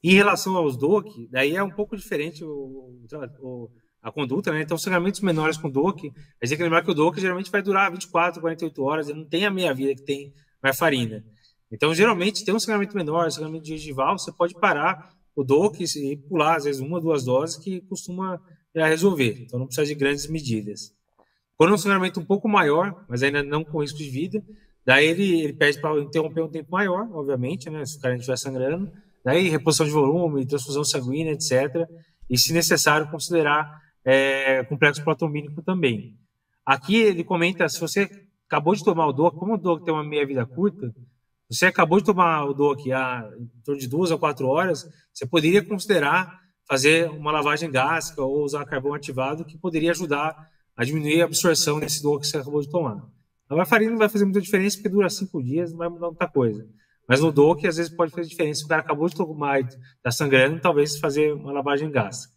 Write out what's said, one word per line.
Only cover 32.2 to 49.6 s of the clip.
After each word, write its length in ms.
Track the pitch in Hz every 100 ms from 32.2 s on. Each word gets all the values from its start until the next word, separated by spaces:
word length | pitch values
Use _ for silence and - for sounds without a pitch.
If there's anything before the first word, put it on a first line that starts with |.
| -
E, 100 | 123
se 140 | -
necessário, 580 | 170 165 165 156 151 151
considerar, 720 | 165 - 170 147 147 151 - _ _
é, 600 | 131 135 135 135 135 131
complexo 400 | 127 143 147 151
protrombínico 580 | 151 156 160 147 147 151
também. 540 | 170 185 143 107 - - _ _ _ _
Aqui 320 | - 135 - 214
ele 260 | 214 175
comenta: 460 | 165 180 170 185 165
se 100 | -
você 300 | 160 202 196 - _ _ _
acabou 260 | 151 151
de 80 | 208
tomar 240 | 180 165 156
o 60 |
doc, 240 | 131 170 -
como 180 | 185
o 40 | 220
doc 260 | 175 165
tem 80 | 165
uma 100 | 156
meia-vida 440 | 151 147 139 135 120
curta, 460 | 127 196 - 123 113 123 _ _ _ _
você 160 | 117 180
acabou 320 | - 165 190
de 80 | 214
tomar 380 | 185 175 156 143
o 80 |
doc 240 | 139 147 139 135
há 360 | 131 131 123 107 113
em 240 | 117 -
torno 180 | - 143
de 80 | 127
duas 220 | 143 180
a 60 | 156
quatro 300 | 156 139 131
horas, 420 | 147 185 156 - _ _
você 140 | - 127
poderia 360 | 170 156 196
considerar 800 | - 208 - 190 143 175 185 - _ _ _
fazer 440 | 135 139 165 165
uma 220 | 151 147
lavagem 380 | 151 147 151 165
gástrica 520 | 131 135 165 156 -
ou 220 | 135 143
usar 200 | 147 147
carvão 300 | 143 147 135
ativado, 500 | 147 147 127 131 156
que 140 | 160
poderia 320 | 160